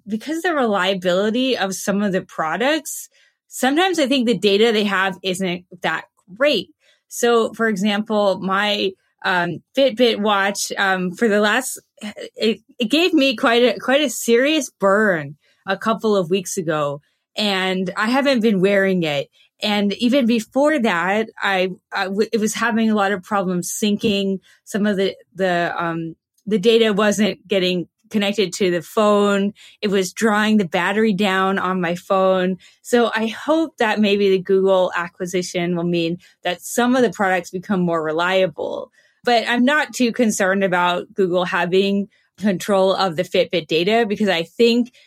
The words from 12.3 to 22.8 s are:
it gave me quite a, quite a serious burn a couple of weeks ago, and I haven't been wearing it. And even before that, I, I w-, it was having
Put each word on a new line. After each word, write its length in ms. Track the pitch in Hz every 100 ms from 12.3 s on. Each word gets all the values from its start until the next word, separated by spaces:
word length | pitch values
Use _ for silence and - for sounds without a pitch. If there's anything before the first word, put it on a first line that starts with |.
| - 220 202 _ _
it 120 | 226
gave 240 | 302 359
me 220 | 320 269 220
quite 280 | 262 240
a, 160 | 240 190
quite 220 | - 277
a 80 | 294
serious 600 | - - 233 277 311 254
burn 680 | _ 196 196 214 165 143 151 _ _ -
a 120 | 190
couple 380 | 220 220 220 202
of 140 | 165
weeks 280 | 196 185 -
ago, 440 | 160 151 143 143 _ _ _ -
and 560 | 208 190 190 190 185 -
I 120 | 220
haven't 320 | 262 277 254
been 200 | 220 190
wearing 420 | 190 196 190 185
it. 260 | 156 143 - _ _ _
And 320 | 208 208 202
even 320 | - 240 285 233
before 540 | 233 220 262 294 311
that, 480 | 220 170 175 214 220 -
I, 340 | 202 190 185 185 _
I 140 | 196 190
w-, 240 | 196 208
it 80 | 233
was 140 | 214
having 360 | - 226 226